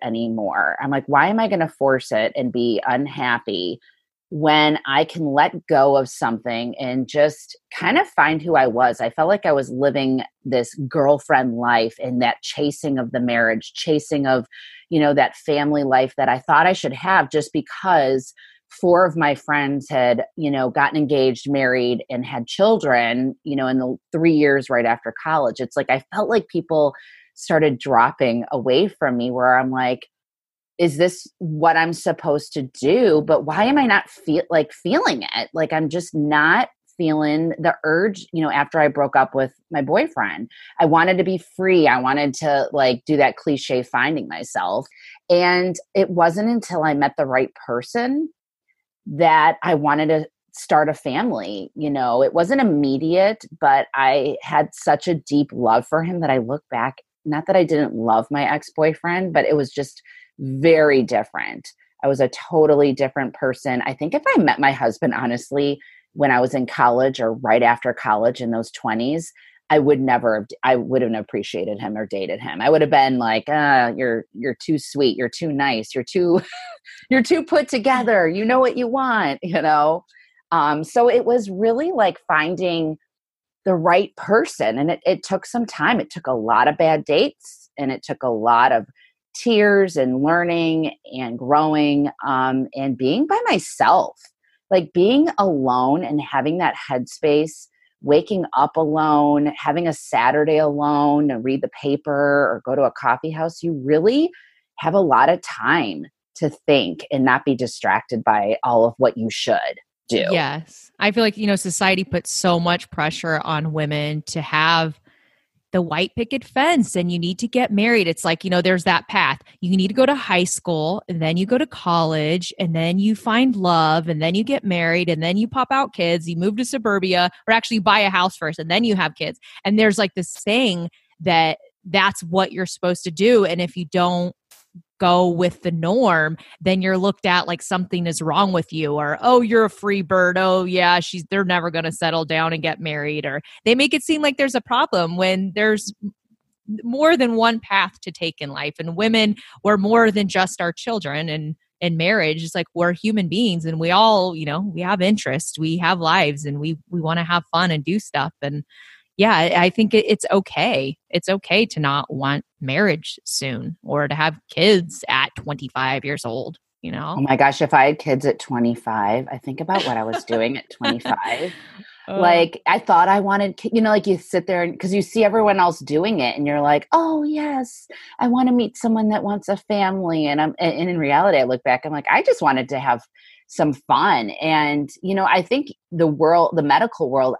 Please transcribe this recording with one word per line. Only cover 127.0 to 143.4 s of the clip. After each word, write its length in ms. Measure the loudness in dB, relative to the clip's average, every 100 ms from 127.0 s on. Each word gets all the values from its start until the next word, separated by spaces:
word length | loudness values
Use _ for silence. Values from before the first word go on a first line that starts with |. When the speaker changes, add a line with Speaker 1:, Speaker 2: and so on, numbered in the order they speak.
| 2 2 0 -2 0
Speaker 2:
or 60 |
actually 260 | 0 0 -2
buy 200 | 2 2
a 100 | 2
house 260 | 2 0 -2
first, 240 | -8 -6
and 100 | -2
then 140 | 0
you 100 | 0
have 220 | 0 -2 -4
kids. 240 | -10 -10 -20 -8
And 120 | 0 4
there's, 220 | 4 2
like, 160 | -2
this 160 | -4 -8
saying 600 | -8 -2 0 0 -2 -6 _ _ -6
that 380 | 0 2 2 -2 -10 _
that's 380 | -4 0 0 -2
what 300 | -4 -2 0
you're 140 | -4 -8
supposed 360 | -4 -4 -4
to 60 | -6
do. 340 | 0 4 4
And 160 | 2 -2
if 160 | -6 -8
you 100 | -4
don't 500 | 0 0 0 -4 -8 _ -20 _ -20 _ -2
go 280 | 2 4 2
with 340 | 2 -2 -2
the 100 | -6
norm, 640 | -2 0 2 2 2 0 -4 -14 -6
then 200 | -2 0
you're 160 | 0 0
looked 300 | 0 0 0
at 220 | 0 0
like 120 | -6
something 460 | -4 -4 -4 -4 -4
is 160 | -4
wrong 300 | -2 0 0
with 200 | 0 -4
you, 220 | -4 -4
or, 240 | -2 -2 0
"Oh, 200 | 4 4
you're 240 | 4 2
a 60 | 2
free 320 | -2 -4 -2
bird. 360 | 0 2 2 2
Oh, 260 | 2 2
yeah, 360 | 0 2 4 2
she's, 240 | 0 -10 -4
they're 140 | -2
never 260 | 0 0 -2
gonna 220 | -4 -4
settle 320 | -4 -2 -2
down 280 | -2 -2 -2
and 100 | -2
get 180 | -4 -6
married." 460 | -6 -6 -6 -6 -6
Or 160 | -8